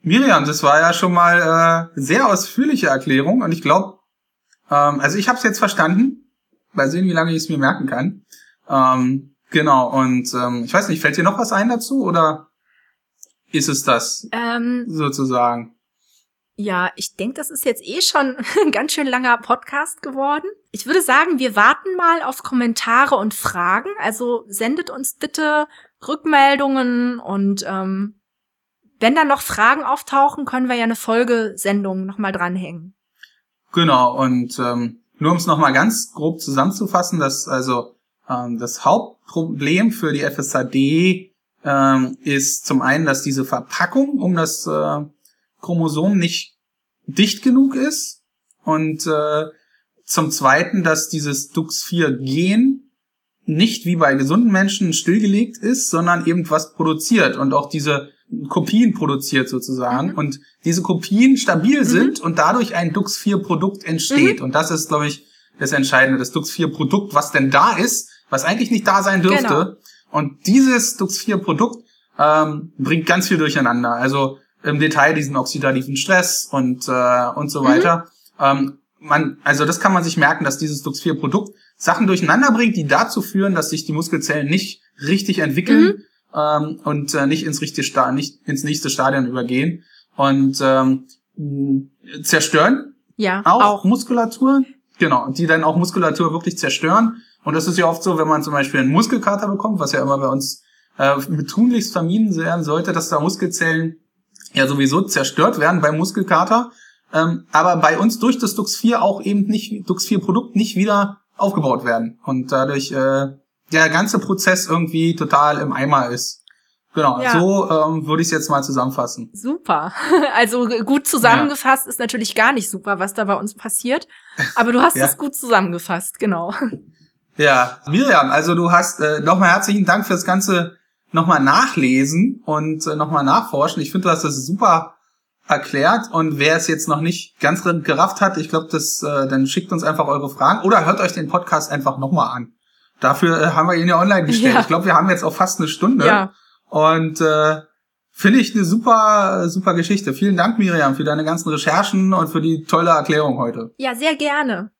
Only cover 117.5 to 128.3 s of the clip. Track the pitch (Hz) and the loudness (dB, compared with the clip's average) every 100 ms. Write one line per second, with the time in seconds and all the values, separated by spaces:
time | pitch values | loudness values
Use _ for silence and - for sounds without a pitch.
117.5 | 196 - 160 156 160 147 160 160 156 - | 2 2 2 2 -2 -2 -2 0 -2 0
118.5 | 139 135 135 131 135 120 - 113 - 233 | -2 -2 -2 -2 -4 -6 -8 -16 -10 -8
119.5 | 320 - 160 165 - - 285 285 233 233 | -6 -2 -2 -2 -8 2 2 4 2 2
120.5 | 247 233 226 220 277 - 285 233 247 294 | 0 -2 -2 0 -2 0 2 4 4 2
121.5 | 285 262 262 - - 233 240 220 - 226 | 0 0 0 -2 -6 -6 -4 -4 2 2
122.5 | 269 190 190 202 190 190 196 202 202 208 | 2 -4 -8 -6 -4 -4 -4 -2 -2 -4
123.5 | - 220 - 247 302 - - - - - | -10 -8 -6 -2 -4 -6 -20 -16 -8 -4
124.5 | - 233 240 339 262 269 - 285 - 247 | 0 2 2 2 2 0 -2 -8 -8 0
125.5 | 214 190 175 - 180 185 - 214 170 175 | 2 2 -4 -6 -6 -6 -4 -2 -2 -4
126.5 | 196 240 - - _ _ _ _ - 147 | -6 -6 -8 -18 _ _ _ _ 0 4
127.5 | 131 123 - 143 180 277 175 131 | 4 2 -4 -2 0 4 4 4